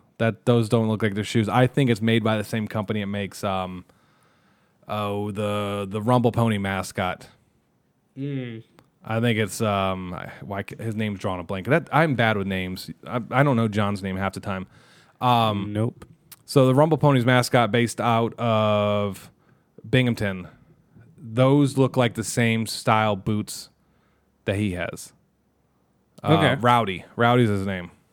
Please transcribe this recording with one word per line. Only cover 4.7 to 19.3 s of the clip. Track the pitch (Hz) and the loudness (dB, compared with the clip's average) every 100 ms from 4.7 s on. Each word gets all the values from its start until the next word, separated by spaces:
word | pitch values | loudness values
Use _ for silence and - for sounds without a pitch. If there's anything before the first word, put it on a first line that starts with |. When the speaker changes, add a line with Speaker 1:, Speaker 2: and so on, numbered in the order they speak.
| _ - | _ -10
Speaker 1:
oh, | 107 104 101 104 | -6 -4 -4 -4
the, | 101 104 104 101 101 98 | -4 -4 -2 -4 -4 -6
the | 107 | -4
Rumble | 107 123 120 | 2 2 2
Pony | 117 117 101 | 2 0 0
mascot. | 98 95 95 - 92 - - _ _ _ _ _ _ _ _ 135 | -2 -4 -6 -4 -4 -4 -12 _ _ _ _ _ _ _ _ -12
Speaker 2:
Mm. | 139 139 123 113 - _ _ _ | -10 -8 -10 -14 -18 _ _ _
Speaker 1:
I | - 113 | -6 0
think | 120 107 | 0 0
it's, | 101 - | -2 -2
um, | 110 98 95 92 90 | 0 0 0 -2 -6
I, | 90 92 - | -10 -12 -16
why | - 98 - | -10 -10 -10
c-, | - | -10
his | 113 107 | -8 -4
name's | 110 95 | -6 -4
drawing | 107 92 | -6 -6
a | |
blank. | 85 98 107 | -6 -6 0
That, | 160 - | 0 2
I'm | 143 160 120 | 0 2 2
bad | 113 107 | 2 0
with | 98 | -2
names. | 95 92 92 - - - | -4 -4 -8 -12 -16 -8
I, | 120 104 | -8 -2
I | 123 | 2
don't | 147 117 | 2 2
know | 113 | 2
John's | 104 101 98 | 0 -2 -2
name | 95 92 | -4 -4
half | 98 | -4
the | 95 | -6
time. | 104 95 92 - _ _ _ _ | -6 -8 -8 -16 _ _ _ _
Um, | 127 120 110 101 101 | 2 4 2 0 -2
Speaker 2:
Nope. | 104 117 - - _ _ - | -2 -4 -6 -18 _ _ -20
Speaker 1:
so | - 143 131 | 0 4 6
the | |
Rumble | 131 156 156 | 6 4 4
Pony's | 147 135 | 4 4
mascot | 117 127 123 127 110 | 4 2 4 2 2
based | 117 120 - | 2 0 0
out | 117 117 117 - | 0 0 0 -2
of | 117 110 107 104 104 104 101 95 - | 0 2 2 2 2 0 -2 -6 -16